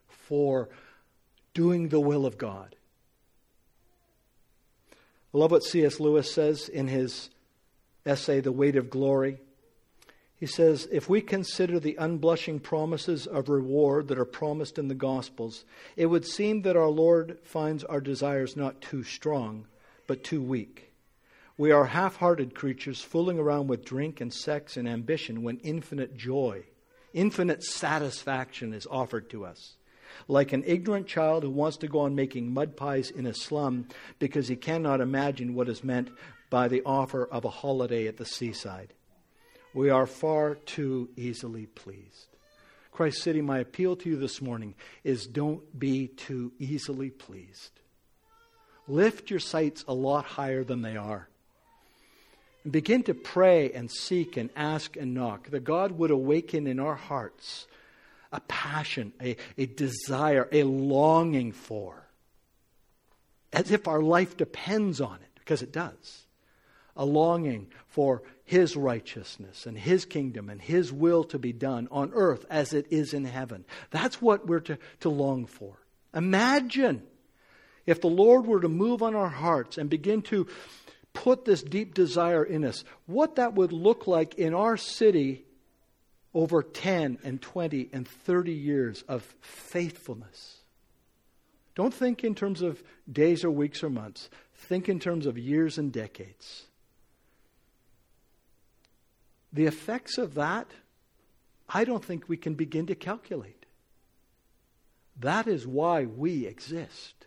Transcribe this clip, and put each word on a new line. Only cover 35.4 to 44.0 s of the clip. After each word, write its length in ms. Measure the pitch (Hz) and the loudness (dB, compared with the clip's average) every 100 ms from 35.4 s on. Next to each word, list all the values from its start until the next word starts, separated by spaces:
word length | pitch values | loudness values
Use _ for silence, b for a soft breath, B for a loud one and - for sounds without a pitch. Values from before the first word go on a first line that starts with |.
| 123 123 | -6 -2
what 120 | 123 | -2
is 160 | 110 | -2
meant 260 | 131 123 123 - B B B | -2 -2 -4 -10 B B B
by 160 | 123 123 | 0 2
the 160 | 127 139 | 0 0
offer 400 | 135 131 135 123 | 0 0 -4 -4
of 180 | 120 | -4
a 60 | 113 | -6
holiday 560 | - 143 131 120 117 110 | -6 -2 -2 0 -2 -4
at 100 | 110 | -6
the 80 | 117 | -12
seaside. 680 | - 120 104 101 92 92 _ _ _ _ b b b b | -8 -8 -8 -12 -14 -16 _ _ _ _ b b b b
We 160 | 131 139 | 0 4
are 180 | 131 131 | 4 2
far 480 | - 160 151 151 147 | -2 0 0 0 -4
too 540 | - - 135 131 120 - | -10 -6 -4 -4 -6 -8
easily 500 | 120 113 120 113 107 | -8 -8 -10 -12 -14
pleased." 640 | - 98 98 95 - _ _ _ _ b b b | -18 -20 -20 -20 -20 _ _ _ _ b b b
Christ 300 | - 156 - | -2 -2 0
City, 180 | 170 156 | -2 -2
my 180 | 143 135 | 0 -2
appeal 360 | 120 - 185 | -4 -2 -2
to 120 | 180 | -2